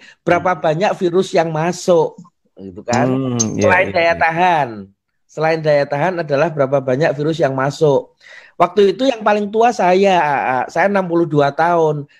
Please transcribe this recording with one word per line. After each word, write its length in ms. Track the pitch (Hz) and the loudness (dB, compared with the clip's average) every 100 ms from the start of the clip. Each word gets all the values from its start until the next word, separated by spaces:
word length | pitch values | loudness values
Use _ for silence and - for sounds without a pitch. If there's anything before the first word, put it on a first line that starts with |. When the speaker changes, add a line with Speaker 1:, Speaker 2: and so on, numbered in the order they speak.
| - - | -16 -8
Speaker 1:
berapa 320 | 160 175 180 | -2 0 0
Speaker 2:
Hmm. 100 | 165 | -2
Speaker 1:
banyak 280 | 170 156 202 - | -2 0 -2 -2
virus 320 | 180 175 190 | -2 0 0
yang 160 | 180 165 | 0 -2
masuk, 720 | 156 170 175 - 170 151 - - _ _ - | -2 -4 -4 2 2 2 -4 -20 _ _ -20
gitu 240 | 95 90 | -18 -14
kan? 240 | 120 120 131 | -4 0 0
Speaker 2:
Hmm, 480 | 131 131 120 107 - | 0 -2 -2 -2 0
iya, 60 | |
Speaker 1:
Selain 240 | 101 180 196 | 2 2 0
Speaker 2:
iya, 60 | 185 | 0
Speaker 1:
daya 160 | 170 | 0
Speaker 2:
iya. 80 | 165 | 0
Speaker 1:
tahan. 480 | 165 165 180 160 127 107 98 _ _ _ | 0 2 2 2 -2 -6 -18 _ _ _
Selain 360 | _ - 160 160 | _ -4 -2 0
daya 240 | 156 147 | 0 0
tahan 360 | 139 143 170 175 | 0 -2 -2 -4
adalah 280 | 156 139 170 | -2 -2 0
berapa 320 | 151 131 139 | 0 0 0
banyak 320 | 131 131 160 | -2 0 0
virus 240 | 143 151 160 | 0 -4 0
yang 160 | 139 | -2
masuk. 640 | 135 139 - 151 131 - _ - - - - | 0 -2 0 2 2 -2 _ -20 -20 -10 -2
Waktu 400 | 170 208 196 190 | 0 4 2 2
itu 80 | |
yang 160 | 269 226 | -2 0
paling 320 | 208 208 202 | 0 0 0
tua 160 | 220 240 | 2 2
saya, 480 | 233 180 185 196 180 | 2 2 4 4 2
A 200 | 151 135 | 2 0
A. 180 | 104 127 - | 0 -2 -2
Saya 160 | 170 196 | 0 0
enam 160 | 196 | 0
puluh 240 | 180 170 160 | 0 -2 0
dua 240 | 147 143 | 2 0
tahun. 560 | 139 170 170 156 151 143 | 2 0 2 2 -2 -8